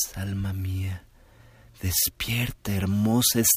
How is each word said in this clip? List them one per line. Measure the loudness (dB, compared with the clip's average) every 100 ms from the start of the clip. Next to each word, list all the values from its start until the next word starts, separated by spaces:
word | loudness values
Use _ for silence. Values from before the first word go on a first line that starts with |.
| -4
alma | -6 -6 -4 -4
mía. | -4 -4 -4 -6 -8 -14 -20 -20 -20 -20 -20 -20 -6
Despierta, | -2 0 -2 -4 -4 -2 -2 -4 -2
hermosa, | 0 2 2 4 4 4 4
es | 2